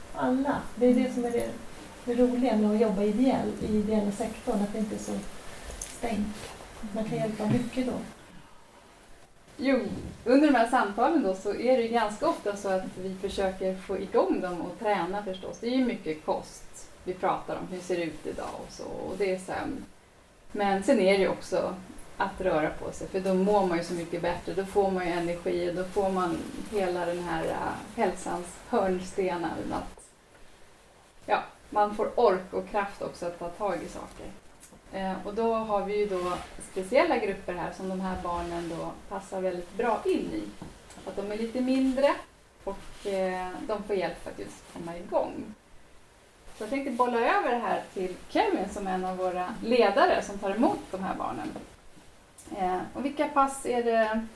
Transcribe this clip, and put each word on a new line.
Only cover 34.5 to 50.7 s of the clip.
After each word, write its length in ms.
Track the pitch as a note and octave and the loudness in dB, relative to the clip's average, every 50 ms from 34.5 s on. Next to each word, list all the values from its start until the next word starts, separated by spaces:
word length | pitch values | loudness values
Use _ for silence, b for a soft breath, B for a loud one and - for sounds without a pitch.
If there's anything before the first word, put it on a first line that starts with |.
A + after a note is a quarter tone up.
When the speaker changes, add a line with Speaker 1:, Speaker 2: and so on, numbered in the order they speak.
| - - - - - - - - | -20 -20 -20 -20 -20 -20 -18 -10
Speaker 2:
Eh, 200 | - F#3+ F#3+ F#3+ F#3+ - - | -6 -4 -2 -2 -2 -4 -6
och 80 | G#3 G3+ | -4 -2
då 200 | A3+ A3+ A3+ A3+ | 0 2 2 2
har 300 | A3 A3 G#3+ G#3 G3+ F#3+ | 2 0 0 0 0 0
vi 140 | G3 G#3 G#3 | 0 0 0
ju 80 | G#3 | 2
då 260 | G3+ F#3+ F3+ F3 F3+ F3+ E3+ - - - - - - | 0 0 0 0 -2 -2 -4 -6 -10 -14 -14 -14 -8
speciella 440 | - F#3+ F#3 F#3+ A#3 C#4+ F4 E4 C4+ A#3 | -6 -6 -2 4 6 6 6 6 4 2
grupper 360 | G#3+ G3 F#3 - - - F3 | 2 0 -2 -4 -6 -6 -4
här 180 | F3 E3 E3+ - | -4 -6 -6 -6
som 120 | - F#3+ F#3 | -6 -6 -4
de 120 | F#3+ F#3 | -4 -2
här 160 | F#3+ F#3+ F#3 F3+ | -2 -2 -4 -4
barnen 460 | - F3 F3 F3 F3 F3 E3+ E3+ E3+ E3 E3+ D#3+ | -2 -2 -2 -2 -2 -4 -4 -4 -4 -4 -6 -6
då 120 | E3 E3 - - - - | -6 -8 -8 -10 -10 -10
passar 320 | G3+ F#3+ F#3+ - G3 F#3+ | -8 -8 -8 -6 -4 -2
väldigt 340 | F#3 F#3 F3 F3 F3 - F#3+ | -2 -2 -2 -4 -6 -6 -4
bra 240 | G3+ A#3+ A#3+ G#3 G#3 - | 0 2 2 2 2 2
in 260 | F#4 F4+ A#3 - - | 2 2 2 0 -2
i. 100 | - G#2 G2+ G2+ - - - - - - - - - - - F#3+ | -4 -6 -6 -8 -10 -12 -14 -14 -16 -18 -20 -20 -18 -14 -12 -8
Att 80 | F#3+ | -6
de 160 | G3+ G3 G3+ | -6 -4 -4
är 40 | G#3 | -4
lite 240 | G#3+ A3+ A3+ - B3+ | -4 -4 -2 0 0
mindre 540 | B3+ C4 C4 C4 C4 C4 B3+ C4+ C#4 D4 E4+ - - - - - - - - - - | 2 4 4 4 4 4 4 6 4 4 4 2 -4 -12 -20 -20 -20 -20 -20 -10 -8
och, 420 | G3 G3 - - - - - - | -8 -8 -8 -10 -14 -14 -8 -4
eh, 420 | G3+ G3 F#3+ F#3+ F#3 F#3 F#3 F#3 F#3 F#3 - - - | -2 0 0 0 0 0 -2 -4 -6 -6 -6 -4 -4
de 140 | G#3+ G3+ | -4 -4
får 140 | G3+ - G#3 | -2 0 0
hjälp 300 | F#3+ E3+ D#3+ F3 - - | 0 0 -2 -4 -6 -10
att 120 | - - - | -12 -10 -10
just 260 | - - - - - - | -12 -12 -14 -16 -18 -14
komma 240 | - F3+ E3+ E3+ E3+ | -12 -10 -10 -8 -10
igång. 580 | F3 G3 A#3 E4+ D#4 - - - A3+ A3 - G#3+ - - - - - - - - - - - - - - - - - - - - - | -10 -6 0 0 0 0 0 -4 -8 -10 -12 -14 -18 -20 -20 -20 -20 -20 -20 -20 -20 -20 -20 -20 -20 -20 -20 -20 -20 -18 -18 -12 -10
Så 40 | A3 | -6
jag 60 | G#3 | -4
tänkte 200 | C#4 C#4 C4+ C#4 | -4 -2 -2 -2
bolla 280 | A#3 A#3 B3 B3 A#3+ A#3 | 2 2 2 4 4 4
över 320 | A#3+ D4 G4 G4+ E4+ C4+ | 4 4 4 4 4 2
det 80 | A#3+ A#3 | 2 0
här 240 | A3+ - - - - - - | 0 0 -2 -2 -4 -6 -4
till 200 | G3+ F#3 F3+ - - - - | -4 -4 -4 -4 -8 -10 0
Kevin 400 | - E4 A4+ G#4+ F4+ - F#3 F#3+ | 2 2 4 4 2 0 0 -2
som 140 | - G#3 G3 | -4 -4 -2
är 80 | F#3+ F#3 | -2 -2
en 100 | F#3 F#3 | 0 -2
av 120 | F#3 F#3 | -2 -2
våra 380 | F#3 F#3 F3+ F3 F3+ F3+ F#3 A3+ F3+ G3 | -2 -2 0 0 -2 -4 -4 -6 -4 0
ledare 580 | A3+ B3 A#3+ A3+ A#3 - C#4 F4 F4+ - - | 4 6 6 6 6 6 6 6 6 6 2
som 160 | F#3+ - G3+ G3+ | 0 -4 -6 -4
tar 120 | G#3 G3 | -2 -2
emot 280 | G3+ A3 C4+ F#4+ | 2 2 2 2